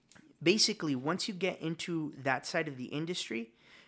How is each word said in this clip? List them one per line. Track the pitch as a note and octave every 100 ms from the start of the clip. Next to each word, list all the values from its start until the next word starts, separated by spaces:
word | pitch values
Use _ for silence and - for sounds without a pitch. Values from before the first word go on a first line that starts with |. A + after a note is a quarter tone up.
| _ - - -
basically, | D3+ G#3 - G3+ D#3+ C3
once | C#3+ F#3 -
you |
get | F3+ F#3 -
into | D#3+ E3 - E3 D3+ -
that | C3+ C3 -
side | E3+ D#3
of | B2+
the | B2+
industry, | D3 D#3+ F3+ - A3 A3+ _ - -